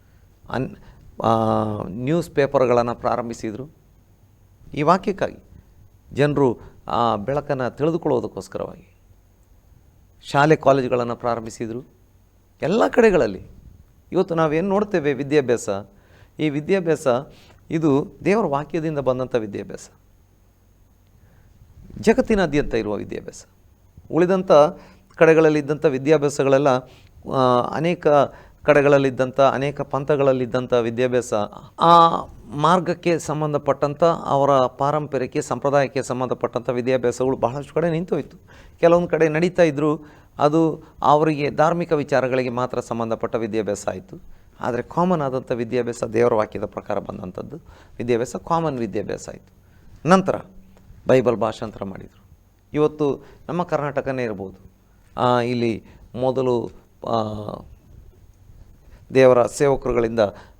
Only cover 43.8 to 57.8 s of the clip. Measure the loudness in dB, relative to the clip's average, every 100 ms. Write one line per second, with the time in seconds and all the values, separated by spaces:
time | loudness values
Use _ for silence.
43.8 | -6 -8 -12 -20 -20 -20 -20 -8 -6 -4
44.8 | -6 -2 0 0 -2 -4 -6 -6 -4 -4
45.8 | -4 -6 -4 0 2 2 -2 -6 -10 -10
46.8 | -6 -8 -6 -12 -12 -12 -14 -16 -18 -20
47.8 | -20 -12 -2 -2 -2 -8 -4 -2 -2 -4
48.8 | -6 -6 -6 -8 -10 -18 -20 _ _ -20
49.8 | -20 -8 2 2 2 -4 -6 -20 -20 -20
50.8 | -20 -14 2 2 2 0 -2 -6 -12 -10
51.8 | -12 -12 -18 _ _ -20 _ _ _ -2
52.8 | 0 0 -4 -4 -8 -20 -10 -6 -4 -4
53.8 | -4 -4 -4 -4 -6 -6 -12 -14 -20 _
54.8 | _ _ _ -2 2 2 0 -2 -2 -2
55.8 | -8 -20 -16 -4 -2 -2 0 -2 -4 -12
56.8 | _ -14 -6 -4 -4 -8 -10 -12 -16 -20